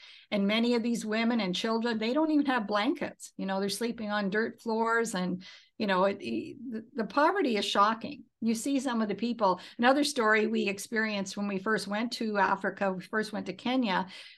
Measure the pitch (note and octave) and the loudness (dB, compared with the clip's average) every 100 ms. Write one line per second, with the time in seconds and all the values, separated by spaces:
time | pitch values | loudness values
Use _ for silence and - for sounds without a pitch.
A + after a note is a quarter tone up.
0 | - - - G#3 G3+ A3+ A#3+ A#3+ A#3+ A#3 | -20 -18 -4 0 2 4 4 2 2 -2
1 | A3 G#3+ A#3 A#3 F#3 F3 A3+ A3+ A#3 A3+ | -2 0 2 2 0 0 0 0 0 0
2 | A3 C#4 D#4+ D4 C4+ B3+ G3+ G#3 A#3 F4 | 0 2 2 2 2 0 0 0 0 -2
3 | - - - - F#3+ G3 G3 G3 A#3 A#3 | -4 -8 -16 -8 -2 -2 -2 -2 -4 -4
4 | G#3 G#3 G3 G#3+ A3+ - A3+ A3 A3+ A#3 | -4 -2 0 0 -2 -4 -4 0 2 2
5 | A3+ F3+ F3+ F3+ - - _ - G#3 F#3 | 0 -2 -2 -4 -8 -20 _ -4 2 4
6 | G3 G3 A#3 A3+ - - B3 A3+ - A#3 | 2 0 -4 -6 -6 -10 -10 -10 -8 -6
7 | G3 C#4+ D#4+ G4 C4 G3+ G3 G#3 G#3 A3+ | -2 2 2 4 2 2 2 4 4 2
8 | - - - - A3+ A3+ C#4+ C#4 C4 A#3 | -6 -12 -16 -4 -2 0 0 0 0 0
9 | G#3 G3 A#3+ A#3 G3 F3+ - - A#3+ C#4 | 0 -2 -2 2 2 2 -4 2 4 6
10 | D4 - G#3+ G#3+ G#3+ A3+ G3+ F#3+ - A3 | 2 2 4 4 4 0 -2 -4 -4 -2
11 | A3 G3+ G3 G#3 G3+ F#3+ G#3+ G#3 F#3+ G#3 | -2 -2 -4 -4 -4 -2 0 -2 -2 -4
12 | A#3+ - A3+ G3+ F#3+ F#3+ G3+ F#3+ G3 F#3 | -4 -4 -2 2 2 2 -2 0 -2 -2
13 | - A3 G#3+ G3+ F#3+ F#3 A#3+ C4 A3 F3+ | -4 -4 -2 -6 -8 -6 -2 0 2 0
14 | F#3 - - | -2 -10 -20